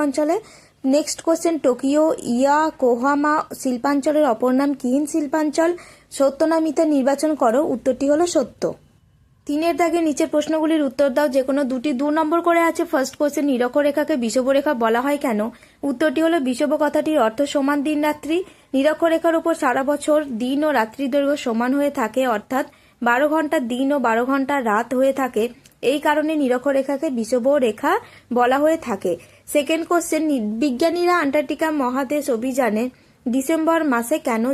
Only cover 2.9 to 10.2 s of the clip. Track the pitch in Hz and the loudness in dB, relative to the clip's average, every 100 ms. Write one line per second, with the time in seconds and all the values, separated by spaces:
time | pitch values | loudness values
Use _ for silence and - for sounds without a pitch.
2.9 | 233 269 285 302 302 - 254 262 247 277 | 2 0 0 0 0 -4 -6 -4 -2 0
3.9 | 285 302 302 294 226 254 254 285 277 247 | 0 2 2 2 2 0 2 0 -2 0
4.9 | 269 302 330 285 320 302 320 330 349 - | 0 0 -2 -2 -2 0 0 0 0 -10
5.9 | - - - 277 277 320 330 320 285 320 | -20 -10 0 0 2 0 2 0 0 2
6.9 | 285 254 277 311 302 247 240 330 262 262 | 2 2 0 0 2 2 2 0 -2 -2
7.9 | - 277 294 349 320 247 - 170 - _ | 0 2 2 2 0 -2 -4 -6 -6 _
8.9 | _ _ _ _ _ - 294 330 302 339 | _ _ _ _ _ -6 -2 0 0 0
9.9 | 339 320 277 | 2 0 0